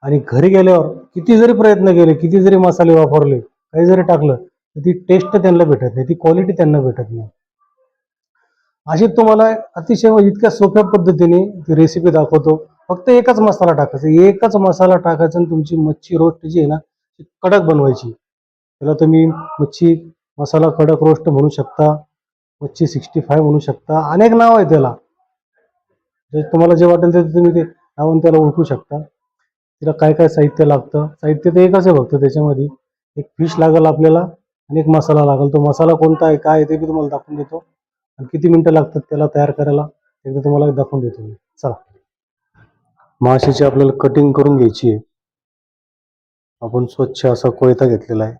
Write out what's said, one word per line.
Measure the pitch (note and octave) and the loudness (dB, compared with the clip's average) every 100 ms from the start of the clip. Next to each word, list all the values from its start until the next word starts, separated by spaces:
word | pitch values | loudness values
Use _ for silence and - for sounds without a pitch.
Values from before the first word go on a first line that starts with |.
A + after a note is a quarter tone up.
आणि | C3+ D3 - | -2 -4 -2
घरी | A#2+ F3 | 0 2
गेल्यावर | F#3+ F#3 F3+ D3 - _ - | 4 4 2 0 -10 _ -12
किती | E3 A3+ | 0 2
जरी | A#3 | 4
प्रयत्न | G#3 A3 G3+ F#3+ | 4 2 2 2
केले, | F3 E3 | 4 4
किती | D#3 E3+ F#3+ | 2 0 2
जरी | F#3 G3 | 4 4
मसाले | F3+ - E3+ | 2 2 2
वापरले, | E3 D3+ D3+ C#3+ C3 | 4 4 2 0 -2
काही | A2+ _ _ D#3+ F3 | -6 _ _ -2 2
जरी | F#3 | 2
टाकलं | F3 E3 D3 B2+ | 2 0 0 -2
तर | - _ _ D3+ | -8 _ _ -8
ती | D3 F3+ - | -4 -4 0
टेस्ट | F#3 F#3 G#3 | 0 0 -2
त्यांना | F#3 F3 | 2 2
भेटत | E3 C3+ B2+ A#2 | 2 0 -2 -6
नाही, | B2+ | -6
ती | |
क्वालिटी | E3 E3 E3 F#3+ | -2 0 0 -2
त्यांना | F3 D#3+ D3+ | -2 0 0
भेटत | B2+ A#2+ A2+ | -2 -6 -10
नाही. | A#2 A2 _ _ _ _ _ _ _ _ _ _ _ _ _ _ _ - | -12 -16 _ _ _ _ _ _ _ _ _ _ _ _ _ _ _ -6
अशी | D#3+ G#3+ | 0 2
तुम्हाला | - A3 G#3+ A3 A3 - - | 2 2 4 2 0 -10 -18
अतिशय | E3 A3+ A3+ | -4 0 2
म्हणजे | A3 G3+ | 4 4
इतक्या | G3+ A3 | 2 -2
सोप्या | - G3 G#3 | 0 0 2
पद्धतीने | F#3+ G#3 E3+ E3 E3+ F3 G3 G3 | 0 0 0 2 2 2 0 -8
ती | D#3 D#3 | -4 2
रेसिपी | D#3+ F3+ E3+ | 2 2 0
दाखवतो. | D#3 D3+ D#3 D3 D#3 - _ _ | 0 0 0 0 -2 -4 _ _
फक्त | F3+ A3 | -8 0
एकच | B3 A#3+ A3+ | 2 2 0
मसाला | G#3+ F#3+ F3 | 0 0 0
टाकायचा, | D3+ C#3+ C3+ D#3 D#3+ F#3 | 0 -2 -4 0 4 4
एकच | G3 A3+ G3+ | 2 -2 0
मसाला | F#3+ F3+ F#3 F3+ | 0 2 2 2
टाकायचा | F3+ D#3+ E3 E3+ | 0 -2 -2 -2
आणि | E3 | -4
तुमची | D#3+ D3+ E3 | -4 -4 -4
मच्छी | D#3 D3+ _ F3 | -4 -6 _ 0
रोस्ट | E3 E3 D#3+ | 0 -2 -8
जी | E3+ | -4
आहे | F3 | -4
ना | D#3 | -6
ती | _ _ _ _ D#3+ _ | _ _ _ _ -20 _
कडक | F#3 G3+ | 0 0
बनवायची. | E3 D3+ C#3 B2 A#2 | 2 0 0 -2 -8
त्याला | A2+ _ _ _ _ _ _ C#3+ | -18 _ _ _ _ _ _ -6
तुम्ही | D#3 D#3+ D#3+ D#3+ D#3+ - - | -2 2 2 0 -2 -14 -8
मच्छी | D3 - E3+ E3 - _ _ - | -8 -2 -2 -2 -6 _ _ -14
मसाला | D3 E3 D#3+ | -6 -2 -2
कडक | D#3 D3+ D#3 | 0 -2 2
रोस्ट | D#3 D#3 D#3+ | 2 0 0
म्हणू | C#3 D3 | -2 -2
शकता, | C#3+ C3 - D3+ D3+ _ _ _ _ _ _ | -4 -12 -2 -2 -2 _ _ _ _ _ _
मच्छी | C#3+ - D#3 | -16 -6 -6
सिक्स्टी | C#3+ - E3 | -6 -8 -10
फाय | D3+ D3 | -2 0
म्हणू | D3+ D3 | 0 0
शकता, | C#3+ C3 _ D#3 D3+ | -4 -10 _ -4 -4
अनेक | E3 A3+ | 0 2
नाव | A#3 A#3 A3+ | 4 4 2
आहे | F3 | 2
त्याला. | D#3 B2 - _ _ _ _ _ _ _ _ _ _ _ _ _ | 2 0 -6 _ _ _ _ _ _ _ _ _ _ _ _ _
जे | D3+ | -8
तुम्हाला | D3+ E3 E3+ E3+ | -2 0 2 4
जे | F3 | 4
वाटेल | F3 E3+ | 4 2
ते | E3+ E3 | 0 0
तुम्ही | E3 F3 | 0 2
ते | E3+ | 0
नावाने | E3 _ _ - D#3 D#3+ | -4 _ _ -6 -2 0
त्याला | E3 D#3 | 2 2
ओळखू | D3+ D#3 | 2 0
शकता. | D#3+ B2+ _ D3 | -4 -4 _ -14
तिला | D3+ _ _ _ _ _ _ _ D3+ | -14 _ _ _ _ _ _ _ -8
काय | D#3 D#3 | -2 0
काय | D#3 E3 | 2 0
साहित्य | D#3+ D3 - D3+ | 2 -2 0 0
लागतं? | C#3+ B2 D3 D3+ | 0 -2 -6 -6
साहित्य | - D3+ D3+ F3 | -8 -6 -2 0
तर | F3 | 2
एकच | F#3 F#3+ F#3 | 2 2 2
आहे | D#3+ | 2
फक्त | B2 C#3+ | 0 -2
त्याच्यामध्ये. | C3+ D3 D3+ C3 C#3+ C3+ _ _ _ - | -2 0 -2 -2 -6 -10 _ _ _ -16
एक | C#3+ _ | -16 _
फिश | D#3+ - | -6 0
लागेल | D#3+ D#3+ D#3+ | 2 2 2
आपल्याला | D3+ D#3 E3 | 2 2 2
आणि | E3+ - _ _ _ D3 | -2 -12 _ _ _ -4
एक | D#3 | 0
मसाला | D#3+ D3 D3+ C#3+ | 0 2 0 0
लागेल. | C3+ C#3+ | 0 0
तो | D3 D3 | 0 -2
मसाला | C3+ E3 | 0 0
कोणता | D#3+ D#3+ D#3 D#3+ | 2 0 0 0
आहे, | D3+ | 0
काय | D#3 D#3 | 0 0
आहे | D3+ | 0
ते | D#3 | -4
मी | D#3 | -6
तुम्हाला | D#3+ D3 | -6 -6
दाखवून | C#3 _ D3 | -10 _ -14
देतो | C#3 D#3+ _ _ _ _ _ _ | -14 -14 _ _ _ _ _ _
आणि | B2+ | -12
किती | E3 E3+ | -4 2
मिनिटं | E3 E3 | 2 2
लागतात | D#3 D3 D#3 - | 0 0 -6 -10
त्याला | D3+ D3 D3 | -6 -4 -2
तयार | C#3+ | -4
करायला | C#3+ D3 C#3+ D3 _ _ _ C#3 | -2 -4 -4 -6 _ _ _ -12
एकदा | C3+ | -8
तुम्हाला | C#3+ C#3+ D3 C3+ | -4 0 -2 -2
दाखवून | C3+ C#3 | -4 -6
देतो | A#2+ - | -8 -12
मी. | G#2+ G#2 _ _ | -20 -20 _ _
चला. | C#3 - _ _ _ _ _ _ _ _ _ _ _ _ _ _ | -12 -12 _ _ _ _ _ _ _ _ _ _ _ _ _ _
माशाची | B2 C3 C#3+ C3 | 0 0 0 0
आपल्याला | C#3+ C3 C#3 C3+ | 0 2 0 0
कटिंग | C3+ B2 C#3+ | 0 2 0
करून | C3+ C#3+ C#3 | 2 0 2
घ्यायची | A#2 G#2+ A#2+ | 0 0 -4
आहे. | G#2+ - _ _ _ _ _ _ _ _ _ _ _ _ _ _ _ | -4 -8 _ _ _ _ _ _ _ _ _ _ _ _ _ _ _
आपण | A#2 A#2+ B2 | -8 -6 -6
स्वच्छ | - C3+ - C3+ | -6 -6 -2 -2
असा | A#2+ B2+ | -2 -4
कोयता | A#2 B2+ B2 C3 | 0 0 2 0
घेतलेला | A2+ - A2+ | -2 -6 -6
आहे. | A2 A#2 | -6 -10